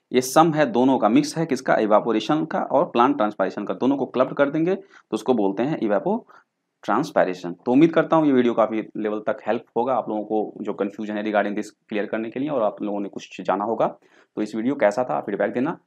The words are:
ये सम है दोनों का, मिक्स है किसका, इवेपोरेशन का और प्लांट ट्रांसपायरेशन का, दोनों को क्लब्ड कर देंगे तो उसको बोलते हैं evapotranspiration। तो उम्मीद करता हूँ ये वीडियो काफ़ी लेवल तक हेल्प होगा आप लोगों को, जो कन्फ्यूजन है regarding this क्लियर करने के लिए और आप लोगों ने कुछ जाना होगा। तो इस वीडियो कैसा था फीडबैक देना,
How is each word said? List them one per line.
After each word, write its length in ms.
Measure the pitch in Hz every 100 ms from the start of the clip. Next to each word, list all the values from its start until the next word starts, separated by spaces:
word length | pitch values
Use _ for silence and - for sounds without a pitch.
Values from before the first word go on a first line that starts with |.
| -
ये 80 | 123
सम 320 | 127 160 165
है 120 | 156 143
दोनों 340 | 113 131 127
का, 100 | 107
मिक्स 280 | 123 147 -
है 80 | 160
किसका, 300 | 127 - 139
इवेपोरेशन 720 | 107 104 120 110 - 151 160
का 140 | -
और 260 | - 135 175
प्लांट 320 | 120 127 143
ट्रांसपायरेशन 480 | 107 - 95 104 101
का, 80 |
दोनों 240 | 98 120 139
को 80 | 127
क्लब्ड 280 | 120 131
कर 160 | 151 143
देंगे 260 | 156 165 190
तो 80 | - - -
उसको 220 | 110 -
बोलते 300 | 123 98 98
हैं 160 | 131 160
evapotranspiration। 1800 | 107 101 175 220 - - _ _ _ _ - 104 - 95 90 87 87 87 -
तो 60 |
उम्मीद 220 | 127 165
करता 220 | 165 160 160
हूँ 100 | 151
ये 60 |
वीडियो 220 | 127 120
काफ़ी 300 | 113 110 110 104 -
लेवल 220 | 107 107
तक 180 | 107 107 -
हेल्प 180 | 113 - 113
होगा 180 | 120 123
आप 140 | 110
लोगों 140 | 107
को, 300 | 107 107 101 -
जो 120 | 107
कन्फ्यूजन 440 | 98 98 - 104 104
है 60 |
regarding 320 | 107 104 101 104
this 100 | 104 _ -
क्लियर 160 | 104 101
करने 240 | 110 113
के 100 | 123
लिए 100 | 147
और 140 | 139
आप 180 | 104 -
लोगों 180 | 104 101
ने 100 | 98
कुछ 320 | - - -
जाना 220 | 92 95
होगा। 340 | 107 113 156 - _ _ _ -
तो 60 |
इस 140 | 107 110
वीडियो 200 | 120 143
कैसा 280 | 104 104
था 180 | - 147
फीडबैक 320 | - 98 101
देना, 260 | 113 143 175